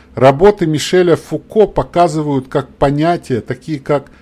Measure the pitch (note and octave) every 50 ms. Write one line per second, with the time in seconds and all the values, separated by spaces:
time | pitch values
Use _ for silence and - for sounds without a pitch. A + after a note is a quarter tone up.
0 | - _ - - B2+ C3+ C3+ C#3 F3 G#3 G#3 G3+ F3+ D#3+ D#3 D3 - - - F3+
1 | F3+ F3 D#3+ - - - D#3+ D3+ - - - A3 G3+ - - - C3 - - F3
2 | F3 E3+ D3+ D#3 D3+ D3 C#3+ C3+ B2+ - - D3+ C3+ - - - - C#3+ C#3+ D3
3 | D#3 E3+ F3 E3 - - C3 A2 - - B2 - - - D#3 C#3 C3+ - D3+ C#3
4 | C#3 - - -